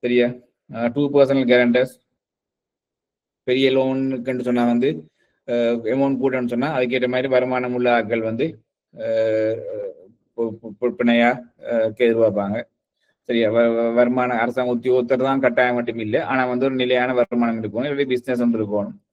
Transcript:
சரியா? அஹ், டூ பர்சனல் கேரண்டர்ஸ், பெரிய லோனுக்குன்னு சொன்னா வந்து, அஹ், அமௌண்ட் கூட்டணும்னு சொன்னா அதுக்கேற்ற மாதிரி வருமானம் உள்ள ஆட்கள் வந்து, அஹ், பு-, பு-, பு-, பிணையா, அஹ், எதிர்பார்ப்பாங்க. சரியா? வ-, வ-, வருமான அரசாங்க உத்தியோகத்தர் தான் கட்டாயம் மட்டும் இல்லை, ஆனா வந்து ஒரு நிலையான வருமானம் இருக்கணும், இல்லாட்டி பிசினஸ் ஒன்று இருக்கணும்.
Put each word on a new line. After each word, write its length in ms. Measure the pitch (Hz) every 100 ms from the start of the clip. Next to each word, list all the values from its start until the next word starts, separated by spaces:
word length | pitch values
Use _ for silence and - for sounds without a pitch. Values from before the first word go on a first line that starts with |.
சரியா? 260 | 123 123 120 120 _ _ _
அஹ், 200 | 113 120
டூ 180 | 117 143
பர்சனல் 360 | 143 135 139 123
கேரண்டர்ஸ், 480 | 123 123 120 127 - _ _ _ _ _ _ _ _ _ _ _ _ _ _
பெரிய 280 | - 127 135
லோனுக்குன்னு 720 | 131 131 135 135 131 120 127
சொன்னா 260 | 120 123 120
வந்து, 440 | 120 131 160 - _ _ _ -
அஹ், 320 | 120 117 117
அமௌண்ட் 340 | 110 131 139 131
கூட்டணும்னு 260 | 135 131 123
சொன்னா 320 | 120 139 147
அதுக்கேற்ற 300 | 127 127 123
மாதிரி 200 | 127 135
வருமானம் 460 | 127 127 127 127
உள்ள 200 | 123 123
ஆட்கள் 260 | 120 107 117
வந்து, 260 | 113 113 156 - _ _ _ -
அஹ், 600 | 113 113 113 110 110 113 82 104 101 85 92 _ _ -
பு-, 220 | 117 107
பு-, 120 | 113 98
பு-, 140 | 123 -
பிணையா, 320 | 120 117 117 123 - _
அஹ், 320 | - 117 113 110
எதிர்பார்ப்பாங்க. 680 | 120 113 113 98 101 107 - _ _ _ _ _
சரியா? 280 | _ 117 110
வ-, 200 | 113 117
வ-, 240 | 113 117
வருமான 400 | 117 123 123 123
அரசாங்க 400 | 120 117 123 123
உத்தியோகத்தர் 480 | 120 123 127 120 127
தான் 180 | 131 135
கட்டாயம் 340 | 131 120 123
மட்டும் 240 | 123 120 113
இல்லை, 220 | 110 120
ஆனா 260 | 156 131 127
வந்து 180 | 123
ஒரு 100 | 135
நிலையான 400 | 131 123 123 123
வருமானம் 480 | 127 120 120 120 113
இருக்கணும், 240 | 110 104 139
இல்லாட்டி 200 | 139 139
பிசினஸ் 340 | 123 120 123
ஒன்று 180 | 120 117
இருக்கணும். 380 | 101 104 101 - _